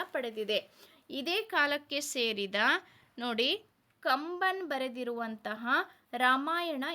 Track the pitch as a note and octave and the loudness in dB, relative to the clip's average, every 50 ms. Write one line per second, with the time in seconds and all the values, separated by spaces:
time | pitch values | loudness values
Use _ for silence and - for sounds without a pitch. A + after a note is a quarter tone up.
0 | F4+ - - C#4+ A#3+ A#3 G#3+ A3 G#3+ G3+ G#3+ F#3+ - - _ - - - - - | -6 -4 -4 -4 -4 -4 -4 -4 0 2 2 0 0 -2 _ -20 -20 -20 -20 -20
1 | _ - A#3 C#4 B3+ E4 F4+ A4 A4 - F#4+ D#4 C#4+ C#4+ C#4+ D4 D4 - C#4+ C#4+ | _ -10 -8 -4 -2 0 0 0 -2 0 2 2 2 2 2 -2 -4 -4 -4 -4
2 | C#4+ - - C4 A#3 A3+ G#3+ G3+ G3+ F#3+ G3 G3+ A3 C4 D#4+ F#4 - - - - | -4 -2 -2 0 0 0 0 -2 -2 -2 0 2 4 4 2 2 0 -6 -20 -20
3 | _ _ _ B3 A#3+ B3 A#3 A3+ B3 C#4+ F#4 G#4+ - _ _ _ _ _ _ _ | _ _ _ -6 -4 -2 0 2 2 2 0 -2 -4 _ _ _ _ _ _ _
4 | - D#4 C4 C#4 D4+ E4+ F4+ F4 F#4+ F#4+ F#4 F#4+ F4+ D4 C#4 C4 C4 C4 A#3 B3+ | 0 2 2 2 0 -2 -2 0 0 0 0 0 -2 -4 -4 -2 -4 -4 -4 -4
5 | B3 A#3+ A#3+ A#3 A#3 A3 A3 G#3+ - G#3 G#3+ A3+ A#3 A#3+ C4+ E4 F#4+ - - _ | -4 -4 -4 -4 -4 -6 -8 -8 -8 -8 -6 -4 0 2 2 2 2 0 -6 _
6 | _ _ - B3 B3+ B3+ C4 C4+ C#4+ D#4+ E4 F4 F4 E4 D4+ B3+ C4+ D#4 | _ _ -2 2 4 4 4 4 2 0 -2 0 0 -2 -2 -2 -4 -4